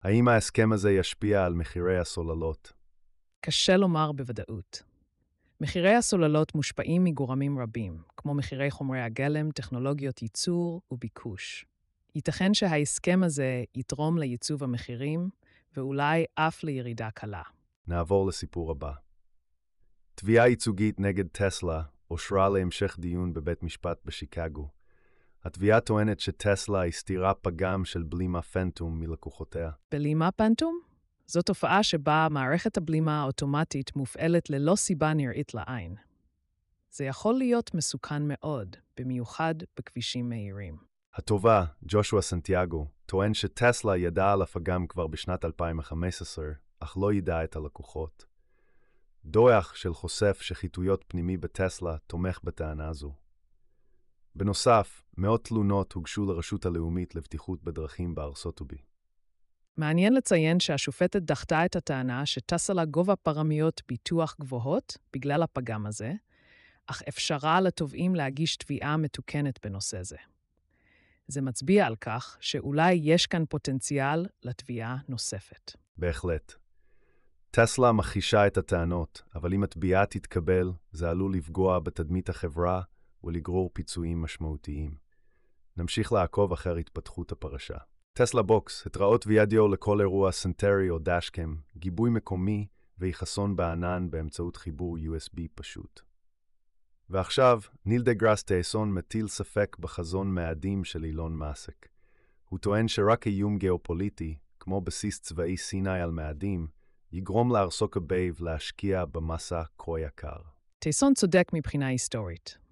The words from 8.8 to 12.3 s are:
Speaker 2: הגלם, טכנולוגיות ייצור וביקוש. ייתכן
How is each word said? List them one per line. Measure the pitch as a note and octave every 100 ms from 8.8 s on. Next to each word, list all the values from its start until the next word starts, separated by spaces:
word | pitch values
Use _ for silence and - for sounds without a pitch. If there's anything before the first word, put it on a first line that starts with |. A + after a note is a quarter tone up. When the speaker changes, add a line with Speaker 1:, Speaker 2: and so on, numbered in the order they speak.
| C3+ C3
Speaker 2:
הגלם, | A#2 A2+ C#3 D3+ D3+
טכנולוגיות | D3 B2+ B2+ C3 D3 C#3 B2+
ייצור | A2+ - - F3 E3+ E3+ -
וביקוש. | B2+ A#2 - A#2+ G2 - - - _ _ _ _
ייתכן | D3+ -